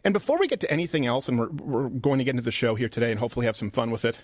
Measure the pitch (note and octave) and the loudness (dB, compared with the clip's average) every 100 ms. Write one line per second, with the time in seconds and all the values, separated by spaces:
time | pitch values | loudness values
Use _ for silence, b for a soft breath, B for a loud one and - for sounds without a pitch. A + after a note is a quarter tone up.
0 | G3 G3+ - E4 F#4 B3+ D#3+ D#3 E3+ D#3+ | 2 0 0 2 2 0 -2 -2 0 0
1 | B2 B2+ - B2 A2+ D3+ - B2 C3+ B2+ | 2 0 0 0 0 -4 -2 -2 0 0
2 | C#3+ C3+ C3 B2+ A#2+ - A#2+ A2 A#2 - | 2 2 2 0 -2 0 0 2 -2 0
3 | A#2 G#2+ A#2 - A#2 G#2+ G#2 B2 A#2 A2+ | 0 0 -2 0 0 0 -2 -2 -2 0
4 | A2+ - | -2 -4